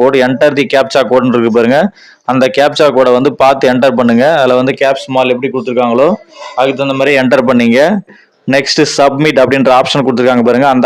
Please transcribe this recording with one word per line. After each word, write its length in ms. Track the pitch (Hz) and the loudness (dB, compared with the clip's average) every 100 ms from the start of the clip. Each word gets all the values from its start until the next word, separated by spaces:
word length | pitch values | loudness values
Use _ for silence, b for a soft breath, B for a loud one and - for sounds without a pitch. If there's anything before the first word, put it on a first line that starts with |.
கோடு, 180 | 127 135 127 | 0 0 0
enter 220 | 127 151 139 | 0 0 0
the 60 | 131 139 | -2 -2
captcha 260 | 131 139 117 | 0 -2 0
கோடுன்னு 260 | 127 123 120 | 0 0 0
இருக்கு 140 | 117 113 | 0 0
பாருங்க. 220 | 117 139 196 B B B - | 0 0 -2 B B B -6
அந்த 140 | 127 131 131 | -2 0 0
கேப்சா 280 | 143 127 151 127 | 0 2 0 2
கோடை 140 | 127 123 | 2 2
வந்து 160 | 139 123 | 0 0
பார்த்து 260 | 135 139 131 | 0 2 0
என்டர் 240 | 123 135 120 | 2 0 0
பண்ணுங்க. 240 | 120 117 139 160 | 0 2 0 0
அதுல 120 | 127 127 | 0 0
வந்து 140 | 127 135 | 0 -2
கேப்ஸ் 260 | 135 135 - 131 | -2 -2 -4 -2
மால் 160 | 127 123 | -2 -2
எப்படி 160 | 131 127 | -4 -6
கொடுத்துருக்காங்களோ, 520 | 120 120 120 117 151 202 - B B B | -6 -2 0 0 0 -2 -8 B B B
அதுக்கு 200 | 135 131 | -2 -2
தகுந்த 180 | 139 135 | -4 -2
மாதிரி 140 | 135 139 | 0 0
என்டர் 220 | 127 131 123 | 2 0 2
பண்ணீங்க. 300 | 123 117 120 156 208 - B B _ - 135 | 0 2 2 2 0 -8 B B _ -4 -2
நெக்ஸ்ட் 240 | 139 - 143 - | -2 -2 -2 0
சப்மிட் 420 | 143 139 156 135 | 0 0 0 2
அப்படின்ற 300 | 127 135 131 127 | 2 2 2 2
ஆப்ஷன் 260 | - 147 131 | 2 -2 -2
கொடுத்துருக்காங்க 380 | 123 127 123 117 | 0 0 0 2
பாருங்க. 200 | 120 139 | 2 2
அந்த 120 | 127 | 2